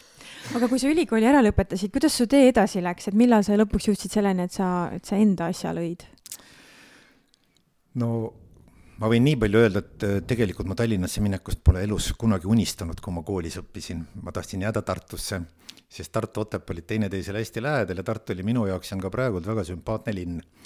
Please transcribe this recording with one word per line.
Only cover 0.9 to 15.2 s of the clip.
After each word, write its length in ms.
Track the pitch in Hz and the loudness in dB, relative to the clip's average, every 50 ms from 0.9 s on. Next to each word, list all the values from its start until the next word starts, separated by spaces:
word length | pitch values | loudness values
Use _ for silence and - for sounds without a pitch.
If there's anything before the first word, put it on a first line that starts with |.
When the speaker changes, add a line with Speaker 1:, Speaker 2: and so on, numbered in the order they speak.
Speaker 1:
ülikooli 340 | 311 349 262 - 226 220 220 | 2 2 0 2 2 4 6
ära 160 | 247 294 285 | 6 6 6
lõpetasid, 480 | 233 208 - - 190 - - 180 202 190 | 6 6 4 2 0 -2 -2 -4 -4 -4
kuidas 300 | - 269 - 302 - - | 0 0 2 2 2 0
su 80 | 240 | 2
tee 240 | 208 277 285 262 254 | 4 6 8 8 8
edasi 320 | 254 226 196 214 - 185 175 | 8 6 4 2 0 -2 -4
läks? 240 | 175 175 - - | -4 -6 -6 -4
Et 100 | 208 190 | 0 4
millal 300 | 214 247 247 233 214 196 | 6 6 6 6 6 4
sa 80 | 208 208 | 4 4
lõpuks 320 | 208 214 208 - 208 - 214 | 4 4 2 2 0 0 0
jõudsid 220 | 196 - - 185 | 0 0 -4 -2
selleni, 320 | - 214 202 196 190 180 180 | 0 0 2 2 2 0 -2
et 80 | 180 - | -2 -2
sa, 360 | - 190 180 180 180 175 - - | -2 -2 0 0 -2 -2 -4 -6
et 120 | 180 - | -10 -6
sa 80 | - 202 | -2 2
enda 320 | 196 214 208 185 170 170 170 | 4 4 4 4 2 -2 -4
asja 220 | 180 - - 165 165 | -4 -4 -6 -6 -4
lõid? 300 | 170 170 165 175 - - - _ _ - - - - - - - - - - - - - - - - _ _ _ _ _ _ _ _ _ _ _ _ _ _ _ _ _ _ - | -4 -6 -6 -8 -10 -14 -20 _ _ -20 -18 -18 -18 -18 -20 -20 -20 -20 -20 -20 -20 -20 -20 -20 -20 _ _ _ _ _ _ _ _ _ _ _ _ _ _ _ _ _ _ -6
Speaker 2:
No 140 | 123 117 117 117 113 110 113 - - - - - - - _ _ - - - - - | -4 -2 -2 -2 -2 -4 -6 -8 -14 -20 -20 -20 -20 -20 _ _ -20 -20 -20 -8 -4
ma 80 | 113 113 | 0 2
võin 120 | 117 117 127 | 4 4 4
nii 120 | 147 151 117 | 4 4 2
palju 180 | 110 101 101 113 | 2 4 6 6
öelda, 220 | 117 104 92 101 - | 6 6 4 0 -4
et, 200 | - - - 107 | -6 -8 -4 -2
äh, 140 | 101 101 98 90 | -2 0 -2 -2
tegelikult 400 | - 123 113 113 92 85 - 87 95 | -2 0 0 0 -2 -2 -4 -6 -4
ma 60 | 95 | -2
Tallinnasse 440 | - 117 113 110 92 90 87 - 110 | -2 0 0 0 0 -2 -2 -2 -2
minekust 420 | 104 101 98 92 - - - - - | 0 0 -2 -4 -6 -8 -8 2 4
pole 160 | - 90 90 101 | 4 4 4 0
elus 280 | 104 104 85 - - - - | -2 -2 -2 -2 -4 -4 0
kunagi 280 | 117 113 101 90 87 | 0 0 0 0 2
unistanud, 520 | 98 117 117 - - - - 92 82 80 - | 2 2 2 2 0 -4 -6 -8 -8 -8 -8
kui 120 | - 98 90 | -8 -8 -8
ma 100 | 85 78 | -6 -6
koolis 320 | 104 98 90 82 80 - 92 | -4 -4 -4 -4 -6 -8 -12
õppisin. 440 | 87 - - 123 - - 90 82 80 - - 98 78 | -14 -14 -14 -14 -10 -8 -8 -8 -10 -10 -14 -14 -14
Ma 80 | 87 | -10
tahtsin 300 | - 90 82 - 101 92 95 | -10 -10 -10 -8 -6 -4 -4
jääda 180 | 110 107 107 | -2 -2 -2
Tartusse, 600 | - - 92 82 - - - - | -4 -4 -4 -6 -8 -10 -12 -10